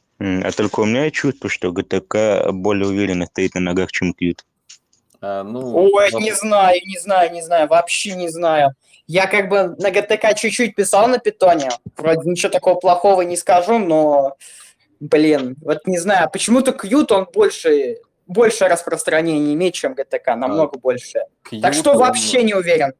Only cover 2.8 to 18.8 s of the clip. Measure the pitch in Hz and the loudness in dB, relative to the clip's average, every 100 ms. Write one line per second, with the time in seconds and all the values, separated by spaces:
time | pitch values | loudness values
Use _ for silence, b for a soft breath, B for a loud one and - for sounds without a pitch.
2.8 | 98 98 101 90 87 - 92 92 90 90 | 0 0 -2 -2 -4 -4 -4 -2 -2 -2
3.8 | 90 - 92 - 87 85 - _ _ - | -2 -4 -4 -2 -4 -6 -12 _ _ -20
4.8 | _ _ _ _ 101 98 101 123 131 165 | _ _ _ _ -10 -8 -8 -10 -4 2
5.8 | 196 202 202 220 214 202 214 208 190 180 | 4 4 2 0 -4 -4 0 2 4 2
6.8 | 190 185 180 190 170 170 165 170 151 165 | 0 -12 -2 0 0 -2 -2 0 2 2
7.8 | 170 - 208 185 170 160 170 156 143 135 | 0 -4 -6 -6 -8 -4 0 2 2 -2
8.8 | b b - 170 190 208 190 196 180 - | b b -4 -2 0 0 0 0 -2 -2
9.8 | 196 196 202 214 220 208 226 202 226 - | -2 0 0 0 0 0 -2 -2 -4 -2
10.8 | 196 202 233 247 208 - 185 170 135 120 | 0 4 4 2 -2 2 2 2 0 -6
11.8 | - - 156 160 151 175 196 185 185 180 | -12 -6 0 0 -2 -4 -2 0 0 2
12.8 | 180 180 202 185 175 175 - 180 175 233 | 2 2 4 2 2 -4 2 2 2 0
13.8 | 185 156 151 143 135 - B B B B | 2 2 4 2 0 -4 B B B B
14.8 | B - 147 151 156 147 127 131 147 151 | B -12 0 2 4 2 -2 -8 -6 -4
15.8 | - 175 185 190 160 - - 247 254 254 | -2 -4 0 0 0 -2 0 2 2 -4
16.8 | 190 277 - 196 190 202 202 - 165 147 | -2 0 2 0 0 0 0 0 0 2
17.8 | 127 117 _ _ - 180 226 - 185 175 | 0 -6 _ _ -6 2 2 4 2 0